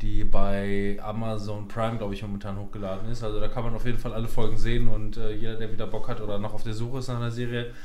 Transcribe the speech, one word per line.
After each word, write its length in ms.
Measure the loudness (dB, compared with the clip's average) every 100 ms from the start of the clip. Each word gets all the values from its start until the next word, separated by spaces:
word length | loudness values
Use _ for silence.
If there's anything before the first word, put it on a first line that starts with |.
die 220 | 0 4
bei 720 | 6 8 6 2 -2 0 0 -2
Amazon 640 | -6 -8 -6 -6 -8 -8 -8
Prime, 300 | -6 -6 -6
glaub 140 | -8
ich, 100 | -8
momentan 340 | -8 -10 -8 -10
hochgeladen 500 | -10 -8 -8 -6 -4
ist. 100 | -4
Also 180 | -4 0
da 100 | 0
kann 160 | 0 -2
man 100 | -2
auf 100 | 0
jeden 140 | 0
Fall 140 | -2
alle 140 | -4 0
Folgen 280 | 4 6 6
sehen 300 | 6 6 6
und, 300 | 6 2 0
äh, 160 | 0
jeder, 220 | 0 0 -2
der 140 | -2
wieder 140 | -2 -2
Bock 220 | -2 -2
hat 140 | -2
oder 180 | -2 -2
noch 140 | -2 -2
auf 80 |
der 100 | -2
Suche 260 | -4 -6 -6
ist 100 | -6
nach 80 | -6
einer 140 | -6
Serie 360 | -6 -6 -6 -8 -12